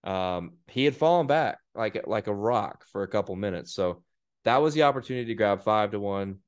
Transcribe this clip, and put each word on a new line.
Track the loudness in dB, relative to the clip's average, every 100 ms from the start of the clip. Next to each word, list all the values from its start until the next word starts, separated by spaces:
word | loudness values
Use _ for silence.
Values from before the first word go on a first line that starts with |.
Um, | -4 -4 -2 -4 -8 -16 _
he | 0
had | 0 2
fallen | 2 2 2
back | 2 0 -4 _
like, | -6 -4 -4 -2
like | -2 -2
a |
rock | -2 0 0 -2 -8 _
for | -6
a | -2
couple | -2 -2 -4
minutes. | -4 -4 -8
So | -2 -2 -2 _ _ _ _
that | 2 4
was | 2
the | 4
opportunity | 2 2 -4 -6 -4
to |
grab | 0 2 2
five | 2 2 2
to | -2
one. | -4 -4 -6 -8